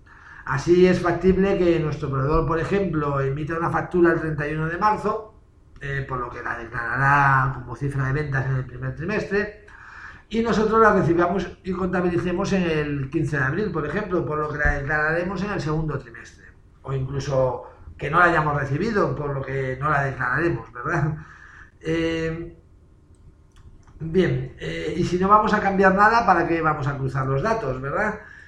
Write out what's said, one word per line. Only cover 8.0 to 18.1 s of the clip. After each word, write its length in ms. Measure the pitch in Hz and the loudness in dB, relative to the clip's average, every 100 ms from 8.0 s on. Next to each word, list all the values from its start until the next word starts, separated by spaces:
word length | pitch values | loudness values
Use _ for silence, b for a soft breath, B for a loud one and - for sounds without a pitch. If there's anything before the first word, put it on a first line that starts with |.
| 135 | -2
de 60 | |
ventas 340 | 143 147 135 131 | -2 -2 -2 -2
en 80 | |
el 100 | 131 | -2
primer 300 | 127 127 131 | -4 -8 -10
trimestre, 720 | 131 165 214 - 202 202 - - B B B B B - | -8 -4 -4 -2 -4 -4 -8 -20 B B B B B -6
y 120 | 220 | -2
nosotros 400 | 233 196 214 220 | 0 2 4 6
la 120 | 220 | 6
recibamos 640 | 190 165 170 180 196 175 - | 6 4 4 2 0 -4 -8
y 80 | 190 | -6
contabilicemos 800 | 175 185 185 180 170 180 180 202 | -4 0 0 0 0 0 -2 0
en 100 | 190 | 2
el 480 | 170 156 147 143 135 | 2 0 0 -2 -2
quince 280 | 165 135 147 | -2 0 0
de 40 | |
abril, 300 | 131 165 214 | 0 0 -2
por 120 | 151 | -2
ejemplo, 400 | 147 196 214 180 | -4 -4 -2 -2
por 140 | 131 151 | -2 -2
lo 120 | 151 | -4
que 80 | 147 | 0
la 160 | 147 | 0
declararemos 680 | 143 139 151 151 165 180 196 | 0 -2 0 0 0 -2 -4
en 80 | 202 | -4
el 100 | 185 | -4
segundo 380 | 147 156 156 131 | -2 -2 -2 -6
trimestre, 460 | 120 117 113 - - - - - | -10 -18 -20 -20 -20 -20 -20 -18
o 100 | 135 | -8
incluso 760 | 135 127 139 135 131 127 - B B B - | -6 -4 -6 -2 0 0 -2 B B B -12
que 140 | 143 | -2